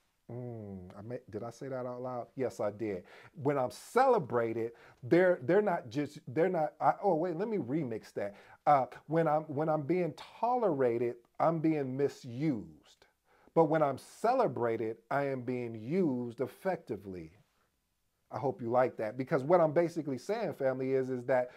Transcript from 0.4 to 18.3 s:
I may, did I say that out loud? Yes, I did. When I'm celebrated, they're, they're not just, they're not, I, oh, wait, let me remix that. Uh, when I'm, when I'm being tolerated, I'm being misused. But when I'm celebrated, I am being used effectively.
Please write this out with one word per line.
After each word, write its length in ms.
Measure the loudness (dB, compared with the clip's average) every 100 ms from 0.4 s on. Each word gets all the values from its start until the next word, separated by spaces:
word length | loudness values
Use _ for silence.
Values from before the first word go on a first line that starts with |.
| -10 -12 -12 -12 -14 -16
I 40 |
may, 160 | -10 -12 -8
did 140 | -10
I 80 | -10
say 180 | -10 -8
that 160 | -6
out 160 | -6 -8
loud? 280 | -8 -8 -8
Yes, 240 | -4 -4 0
I 120 | -2
did. 340 | 0 -4 -4 -8 -20 -20
When 240 | -4 0 2
I'm 120 | 0
celebrated, 1040 | -4 -2 4 4 4 2 0 0 -2 -4 -8 -20 -12
they're, 360 | 2 4 6 4
they're 180 | 2 2
not 300 | 4 0 -4
just, 280 | -6 -6 -8 -6
they're 220 | 0 2
not, 240 | 2 -2 2
I, 140 | 2 2
oh, 120 | 2
wait, 220 | 2 0 -2
let 100 | -4
me 120 | -4
remix 520 | -2 -2 -2 -6 -8
that. 200 | -8 -8 -8 -20 -4 4
Uh, 200 | 4 4 -8 -4
when 220 | 0 2
I'm, 140 | 0
when 260 | -2 -4 -2
I'm 140 | -2
being 320 | 0 0 -2 -6 -16 -4
tolerated, 760 | 0 2 2 2 2 2 -2 -4 _ 0
I'm 200 | 0 2
being 360 | 0 0 -2
misused. 1120 | 0 -2 -2 -12 -4 0 0 -4 -18 _ _ _ _ _ _ _
But 100 | 2
when 180 | 4 4
I'm 160 | 2 0
celebrated, 960 | -10 -4 0 2 2 2 0 0 -2 -6 -4
I 140 | -2
am 180 | -2 -4
being 320 | -4 -4 -4
used 680 | -8 -4 0 2 0 -4 -4
effectively. 920 | -6 -4 -4 -4 -6 -10 -8 -12 -14 _ _ _ _ _ _ _ _ _ -10